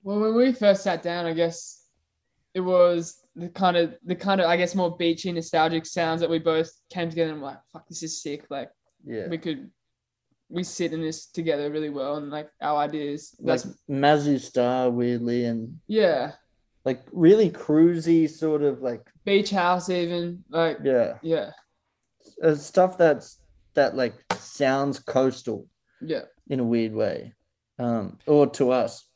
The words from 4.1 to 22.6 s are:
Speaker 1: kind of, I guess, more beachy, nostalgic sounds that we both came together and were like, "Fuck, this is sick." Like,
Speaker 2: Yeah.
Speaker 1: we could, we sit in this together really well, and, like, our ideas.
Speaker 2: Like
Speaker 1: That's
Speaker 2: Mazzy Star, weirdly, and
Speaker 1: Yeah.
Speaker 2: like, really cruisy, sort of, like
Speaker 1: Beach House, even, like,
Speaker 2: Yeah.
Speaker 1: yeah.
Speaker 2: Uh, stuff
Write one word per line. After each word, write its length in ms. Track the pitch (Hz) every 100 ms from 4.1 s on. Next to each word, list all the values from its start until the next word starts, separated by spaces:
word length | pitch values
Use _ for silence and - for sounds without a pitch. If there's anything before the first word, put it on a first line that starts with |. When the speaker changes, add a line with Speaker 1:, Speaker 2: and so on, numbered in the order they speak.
| 175
Speaker 1:
kind 260 | 196 196
of, 80 | 170
I 80 | 175
guess, 160 | 175
more 240 | 190 180 170
beachy, 340 | 170 165 190
nostalgic 540 | 170 165 165 160 165 160
sounds 340 | - 165 165
that 100 | 170
we 80 | 165
both 320 | 165 160 165 _ _
came 220 | 180 170
together 220 | 160 165
and 60 | 151
were 100 | 139
like, 100 | 143 _
"Fuck, 160 | 160 _
this 140 | 165
is 220 | 160 -
sick." 240 | 156 147 -
Like, 220 | 139 127 _ _ _ -
Speaker 2:
Yeah. 220 | 113 98
Speaker 1:
we 100 | 165
could, 320 | 165 143 - _ _ _ _ _ _ _ _
we 140 | 165
sit 300 | 180 - 170
in 80 | 160
this 260 | 160 160 -
together 420 | - 160 147 147
really 220 | 151 151
well, 240 | 143 135 147
and, 160 | 147
like, 180 | 151 151 _
our 200 | 151 147
ideas. 560 | 147 151 147 147 - _
Speaker 2:
Like 220 | - 127
Speaker 1:
That's 160 | - - -
Speaker 2:
Mazzy 520 | 139 143 151 147 139
Star, 500 | - 127 123 127 127
weirdly, 560 | 120 120 120 120 120 117
and 340 | 117 113 160 _
Speaker 1:
Yeah. 460 | 214 196 147 139 - _ _ _ _ -
Speaker 2:
like, 180 | 127 -
really 400 | 190 165 214 202
cruisy, 760 | - - 151 170 170 165 165 156
sort 360 | - 160 151
of, 180 | 147 127
like 260 | 131 117 _ _
Speaker 1:
Beach 280 | - 202 208
House, 360 | 202 175 180 180
even, 560 | 180 170 175 170 175 -
like, 300 | 165 165 147
Speaker 2:
Yeah. 360 | 139 127 117 -
Speaker 1:
yeah. 300 | 160 160 104 - _ _ _ _ _ _ _ -
Speaker 2:
Uh, 120 | 165
stuff 420 | 151